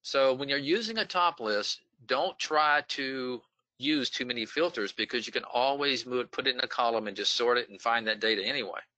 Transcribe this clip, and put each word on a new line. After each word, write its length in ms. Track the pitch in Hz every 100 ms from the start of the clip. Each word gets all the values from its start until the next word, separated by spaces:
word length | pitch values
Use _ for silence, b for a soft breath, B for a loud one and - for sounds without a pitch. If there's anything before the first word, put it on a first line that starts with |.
So 320 | - 139 135
when 160 | 131 139
you're 80 | 139
using 420 | 139 196 220 226
a 60 | 202
top 340 | 185 175 -
list, 420 | 110 104 101 - _ _ 117
don't 320 | 127 180 -
try 440 | - 151 151 147 143
to 520 | - 135 135 127 123 _ _ _ _
use 320 | 135 151 120
too 160 | - 123
many 200 | 120 110
filters 460 | 143 170 - 101
because 340 | - 107 123 110
you 80 |
can 100 | 123
always 600 | - 123 131 139 143 127 127
move, 260 | 123 117
put 160 | - 131
it 80 | 127
in 60 |
a 60 | 131
column 400 | - 120 113 107
and 80 | 98
just 200 | 101 -
sort 220 | 120 123
it 120 | 117
and 120 | 98
find 260 | 120 117 110
that 120 | 110
data 240 | 107 104
anyway. 360 | 101 139 98 - -